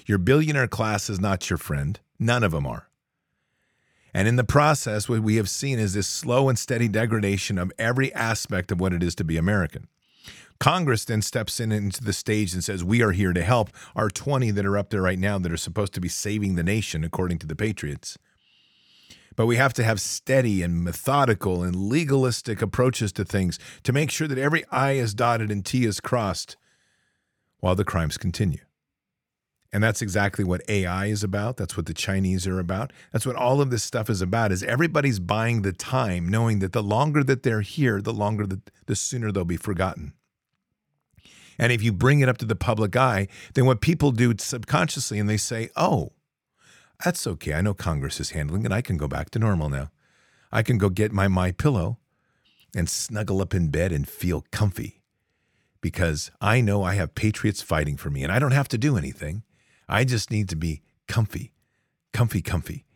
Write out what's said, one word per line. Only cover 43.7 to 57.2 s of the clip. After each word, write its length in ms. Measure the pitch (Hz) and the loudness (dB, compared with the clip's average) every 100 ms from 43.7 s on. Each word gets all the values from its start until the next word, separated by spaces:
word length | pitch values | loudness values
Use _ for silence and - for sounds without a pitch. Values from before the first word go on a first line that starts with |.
| 120 | 4
people 320 | - 170 143 | 2 2 2
do 220 | 117 123 110 | 4 2 2
subconsciously, 840 | - 127 107 151 170 - - 104 | -2 -6 -2 0 0 -2 -4 -2
and 100 | 104 | 0
they 80 | 107 | 0
say, 340 | - 117 113 - | -2 -6 -6 -2
"Oh, 360 | 180 143 73 _ _ _ _ _ _ - _ - | 0 0 -2 _ _ _ _ _ _ -20 _ -6
that's 220 | 175 175 - | -4 -2 -4
okay. 280 | 82 - | -6 -4
I 60 | 76 | 0
know 140 | 101 | 0
Congress 460 | 95 90 76 69 - | 0 -2 -2 -4 -6
is 100 | - | -6
handling 340 | 85 73 92 | -4 -4 -2
it. 80 | 113 | -2
I 100 | 101 | -2
can 140 | - 85 | -2 -2
go 120 | 73 | -2
back 220 | 69 73 | -4 -6
to 80 | 117 | -2
normal 300 | 110 92 76 | 0 2 0
now. 220 | 69 69 _ _ _ _ _ - | -2 -6 _ _ _ _ _ -6
I 100 | 110 | -2
can 160 | 113 117 | 0 2
go 100 | 101 | 2
get 240 | 92 107 | 2 0
my 160 | 101 98 | 2 4
My 240 | 92 90 | 4 2
Pillow 460 | 90 151 123 80 117 _ _ _ _ _ _ _ | 2 2 2 0 -4 _ _ _ _ _ _ _
and 140 | - 80 | -2 -2
snuggle 520 | - - 104 104 95 | -2 -4 -4 -2 0
up 140 | 92 | 0
in 140 | 92 82 | 0 0
bed 240 | 71 90 | 2 0
and 160 | 76 69 | 0 -4
feel 360 | - 90 78 - | -4 -2 -2 -4
comfy 520 | - 104 - 95 - _ _ _ _ _ _ _ _ | -2 0 -2 -10 -12 _ _ _ _ _ _ _ _
because 500 | 82 - 87 73 - - | -6 0 0 0 -6 -4
I 200 | 101 120 | 0 2
know 220 | 117 104 | 4 2
I 120 | 92 | 2
have 200 | 101 82 | 0 -2
patriots 480 | - | 0